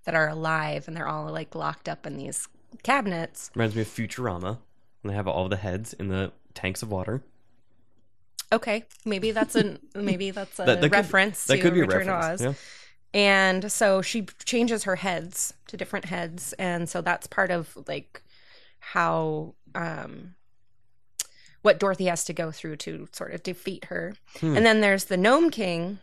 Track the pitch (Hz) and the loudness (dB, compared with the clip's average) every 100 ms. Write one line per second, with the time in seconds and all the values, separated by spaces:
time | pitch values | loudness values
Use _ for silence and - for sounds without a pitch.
0 | - 160 156 156 160 160 151 147 151 165 | 0 2 2 0 -2 0 -2 -6 -8 -8
1 | 151 156 156 160 160 160 151 147 - 151 | -6 -4 -6 -8 -8 -6 -6 -6 -10 -10
2 | 156 143 139 - - - _ - - 277 | -10 -10 -8 -10 -10 -16 _ -8 0 0
3 | 202 170 165 - - 117 113 110 104 - | 0 -4 -6 -12 -10 -2 0 0 -4 -4
4 | 110 - 123 90 92 113 - - - - | -8 -4 -4 -4 -4 -6 -12 -20 -20 -12
5 | 104 101 95 82 92 95 101 98 110 - | -6 -2 0 0 0 -2 -2 -6 -8 -8
6 | 98 95 95 - - - 92 92 110 95 | -4 -2 -4 -8 -20 -6 -6 -4 -6 -6
7 | 92 123 - - - - _ _ - - | -4 -6 -8 -20 -20 -20 _ _ -20 -20
8 | - - - - - 226 233 208 - - | -20 -20 -18 -14 0 0 0 -4 -4 -10
9 | 220 196 220 220 220 - 208 - - 196 | -4 -2 0 0 2 2 0 -2 -12 -4
10 | 202 180 196 196 196 - 180 123 185 202 | -2 -2 -2 -6 -10 0 2 4 6 4
11 | 190 190 202 - - 135 175 170 139 92 | 4 4 2 0 2 4 6 4 4 2
12 | 190 175 165 185 123 139 - - - - | 2 0 0 0 -2 -4 -12 -20 -20 -20
13 | - 202 202 196 190 185 208 - 208 190 | -4 2 6 6 4 2 -2 2 4 4
14 | 180 233 190 - - 240 233 220 202 180 | 2 -4 -6 -8 -2 2 2 0 -2 -2
15 | 190 170 170 - - - - 185 - 202 | -2 -4 -6 -6 -6 -8 -16 -10 -6 -6
16 | 185 175 165 175 - - 185 175 170 175 | -6 -6 -6 -8 -12 -4 -2 -2 -4 -2
17 | 170 175 - - 190 175 160 - 139 143 | -2 -2 -2 0 2 0 -4 -12 -8 -8
18 | - - - - - - - _ - 185 | -10 -20 -20 -20 -20 -20 -20 _ -4 0
19 | 170 165 160 156 160 - - 147 170 160 | 2 2 0 -4 -8 -16 -12 -8 -6 -6
20 | - 165 175 180 - - - - - - | -12 -14 -18 -20 -20 -20 -20 -20 -20 -20
21 | - - - - - - 214 165 196 190 | -20 -12 -12 -12 -20 2 4 6 4 2
22 | 180 170 - 175 165 160 160 151 - 160 | 0 0 -4 -4 -6 -6 -12 -10 -10 -10
23 | - - 180 170 - 180 - 185 - 175 | -12 -12 -10 -8 -8 -8 -8 -10 -4 -2
24 | 165 208 - - 160 147 226 214 208 196 | -2 -10 -18 -2 2 6 8 8 6 2
25 | - 180 202 277 339 226 190 170 175 202 | 0 4 6 6 4 2 -2 -2 -4 -8